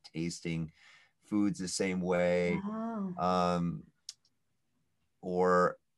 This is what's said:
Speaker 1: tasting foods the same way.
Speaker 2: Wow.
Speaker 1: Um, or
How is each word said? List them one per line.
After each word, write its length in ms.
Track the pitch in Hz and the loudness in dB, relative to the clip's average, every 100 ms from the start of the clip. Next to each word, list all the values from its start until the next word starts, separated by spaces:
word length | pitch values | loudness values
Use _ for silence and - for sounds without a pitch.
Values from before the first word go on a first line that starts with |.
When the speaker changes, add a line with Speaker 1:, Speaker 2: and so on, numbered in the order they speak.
| - | -12
Speaker 1:
tasting 580 | 78 85 - 85 82 80 _ - - _ _ _ | -8 -6 -6 -6 -6 -6 _ -20 -20 _ _ _
foods 340 | 104 101 87 | -2 0 -2
the 80 | 92 | -6
same 320 | - 98 92 | -4 -2 -2
way. 640 | 90 87 87 90 87 196 202 | 0 2 2 2 2 -2 -4
Speaker 2:
Wow. 480 | 220 226 226 196 180 | -8 -8 -6 -8 -2
Speaker 1:
Um, 640 | 90 92 - - 85 80 - _ - - _ _ _ _ _ _ _ _ _ _ | 0 2 2 0 -2 -4 -14 _ -20 -20 _ _ _ _ _ _ _ _ _ _
or 560 | 92 90 92 90 90 - _ | -4 4 6 6 4 0 _